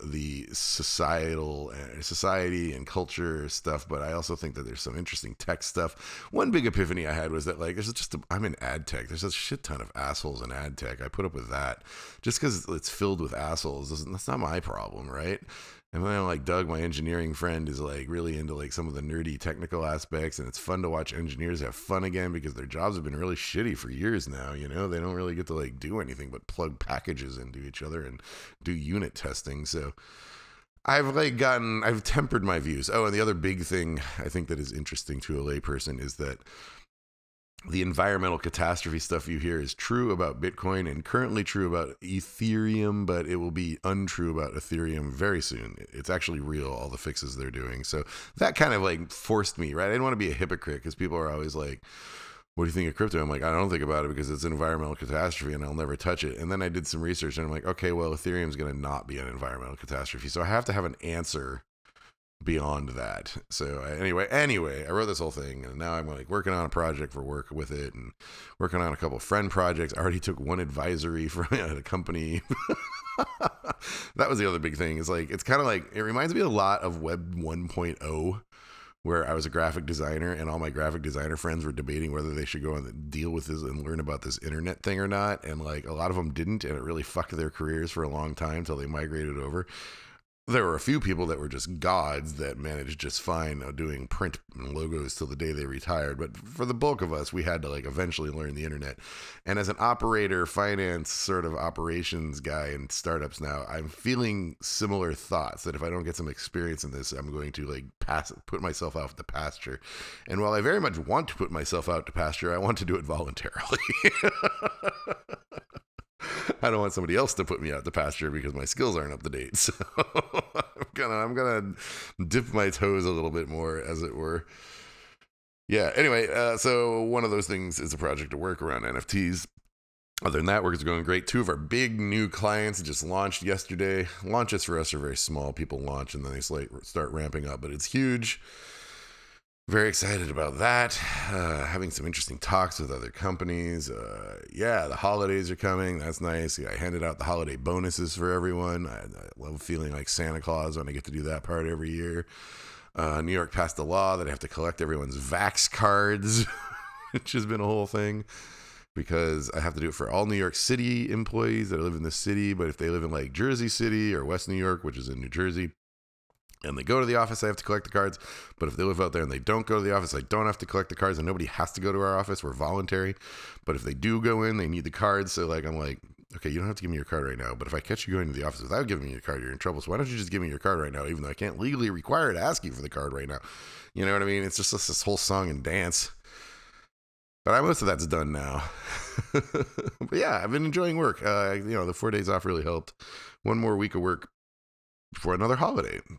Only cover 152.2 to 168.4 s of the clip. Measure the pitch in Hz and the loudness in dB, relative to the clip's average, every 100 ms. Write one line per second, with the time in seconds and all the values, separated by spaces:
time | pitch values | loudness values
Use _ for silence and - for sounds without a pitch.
152.2 | - - - - - - - - 78 76 | -6 -12 -16 -16 -16 -18 -10 -2 0 2
153.2 | 82 92 85 92 82 - 76 92 95 92 | 2 2 2 2 0 0 2 4 4 2
154.2 | 78 69 76 - 85 - 78 76 69 67 | 0 -4 -6 -2 -2 0 0 0 -2 -4
155.2 | 65 87 101 - - - 104 101 101 104 | -2 2 4 4 2 4 6 8 6 4
156.2 | 104 113 110 - - - - - - 120 | 4 4 4 0 -8 -10 -12 -14 -6 -4
157.2 | - 127 107 110 104 107 101 107 104 107 | 0 0 0 2 2 2 2 2 0 -2
158.2 | - - - - - - - - 73 82 | -6 -14 -16 -18 -20 -20 -10 -6 2 4
159.2 | 82 78 64 78 82 78 78 - 55 92 | 4 2 0 0 0 0 -2 0 2 2
160.2 | 107 101 92 - - 123 120 120 113 107 | 4 4 2 2 2 4 4 2 2 0
161.2 | 110 113 113 110 98 82 87 80 80 - | 0 2 2 2 2 2 0 0 -2 0
162.2 | 101 101 101 92 82 - 82 85 80 78 | 2 2 2 2 0 0 0 0 0 -2
163.2 | 67 69 131 123 117 - 113 110 107 85 | -2 0 2 2 0 2 2 4 4 2
164.2 | 69 87 - 95 92 90 76 64 64 64 | 0 -2 0 0 2 0 -2 -4 -6 -6
165.2 | 64 73 92 85 85 _ _ _ _ _ | -4 0 0 2 -4 _ _ _ _ _
166.2 | _ _ _ - 71 69 - 131 120 117 | _ _ _ -10 -6 -4 2 4 6 4
167.2 | 110 110 107 98 - 104 - 101 98 - | 4 2 0 0 0 0 2 2 2 0
168.2 | - - | -12 -14